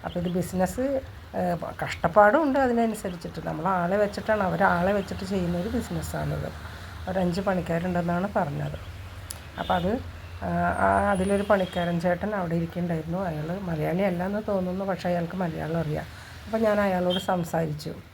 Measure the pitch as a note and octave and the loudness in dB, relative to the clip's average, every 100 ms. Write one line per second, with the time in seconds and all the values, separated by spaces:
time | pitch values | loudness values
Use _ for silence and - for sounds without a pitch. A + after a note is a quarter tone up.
0 | - F3+ F3 F3+ - F3+ F#3 B3 C4+ C4+ | -4 -4 -2 -2 0 0 0 0 0 -2
1 | - - - - F3+ E3 - - C#3+ - | -4 -16 -8 -2 0 -2 -4 -6 -6 -2
2 | E3 G#3 G#3 C4+ D4+ C4 C4 A#3 A3+ G#3 | 4 8 8 8 4 4 4 4 2 0
3 | G3 F3 E3+ E3+ E3 D#3+ E3+ F#3 E3+ G3+ | -6 -6 -8 -6 -6 -2 0 2 2 2
4 | G3+ G3+ G3+ G#3+ F#3 E3+ F#3+ F3 F#3 G#3 | 2 0 0 2 2 4 4 4 4 2
5 | G3 F3+ F#3+ G3 F3 F3 G3+ A#3+ - E3 | 0 -6 -2 0 0 0 0 -2 -2 -4
6 | D3+ D#3 D3+ D3 D3 - - - - - | -4 -4 -2 -2 -4 -8 -14 -14 -14 -10
7 | - F#3 F3+ F3 G3 F#3 E3 E3 F#3 F3 | -4 0 2 2 0 0 0 0 2 0
8 | E3+ F3 G3+ G#3 D#3 D3 D3 D3 - - | 2 0 0 0 0 -2 -4 -6 -12 -12
9 | - - - - - - E3+ F#3 F3 B3 | -14 -14 -12 -14 -12 -8 0 2 2 -2
10 | - - - - F#3 E3+ F3 F3 G3 G3 | -6 -12 -14 -8 -4 0 0 2 4 4
11 | G3+ G3 F#3+ G3+ G#3 G3+ F#3 F3+ F3 F3 | 4 2 2 2 4 2 2 0 0 2
12 | F3+ F3 G#3 G#3 F3 E3+ E3+ F3 F3 E3 | 2 0 0 -2 0 0 -2 -2 -2 -2
13 | D#3 F3 F#3+ D#3 D#3 F#3 F#3 D#3+ D3+ E3+ | -2 -2 -2 -4 -4 -4 -4 -2 0 2
14 | G3 F3 F#3 G#3 A3 G3 F3+ F#3 G3 F3 | 2 0 -2 -2 -2 -2 0 -2 -2 -2
15 | F3+ F3 E3+ F#3 F3 D#3+ D3+ E3 D#3 D#3 | 0 0 -2 -2 -4 -2 -2 -2 0 -4
16 | - - - - - A3 A3 G#3 G3+ F3+ | -6 -14 -16 -16 -4 0 2 4 4 2
17 | F3+ F#3 - F#3 E3+ E3 D#3+ D3 - - | 2 0 0 0 0 0 -2 -4 -8 -10
18 | - | -14